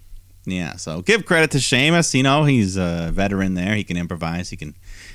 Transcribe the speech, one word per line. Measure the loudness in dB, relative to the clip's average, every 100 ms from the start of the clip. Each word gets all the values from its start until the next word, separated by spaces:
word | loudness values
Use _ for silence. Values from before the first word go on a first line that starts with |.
| -16 -20 -20 -14 -6
Yeah, | -4 -6 -8
so | -8 -4
give | 0 0 2
credit | 2 4
to | 2
Sheamus. | 2 2 4 4 2 2
You |
know, | 4 4 4
he's | 4 2 0
a | -2 -2 -2
veteran | 0 0 0 0
there. | 0 0 -2
He |
can | -2 -4
improvise. | -4 -6 -4 -4 -6
He | -10
can | -14 -14 -18 -18 -20